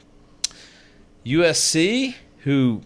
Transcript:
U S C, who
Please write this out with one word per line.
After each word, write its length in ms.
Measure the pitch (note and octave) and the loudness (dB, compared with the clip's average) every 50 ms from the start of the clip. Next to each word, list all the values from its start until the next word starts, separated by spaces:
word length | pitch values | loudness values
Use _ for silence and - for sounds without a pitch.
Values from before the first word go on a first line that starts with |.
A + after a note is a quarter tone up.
| _ _ - - - - - - - - - - - - - - - - - - - _ _ - - | _ _ -20 -20 -20 -20 -16 -12 -12 -12 -12 -12 -20 -20 -20 -20 -20 -20 -20 -20 -20 _ _ -14 -8
U 200 | A#2 C3+ E3 F3 | -4 0 2 2
S 160 | D#3+ D3 - | 2 0 0
C, 560 | - - - D#3+ E3 G3 A#3 B3+ C4+ C4 B3 - - - _ - | -2 0 0 2 2 2 0 -2 -4 -4 -8 -12 -20 -20 _ -8
who 420 | - C3+ C#3+ C3+ C3 B2+ A2 G2+ - | -4 0 2 2 2 2 0 -2 -8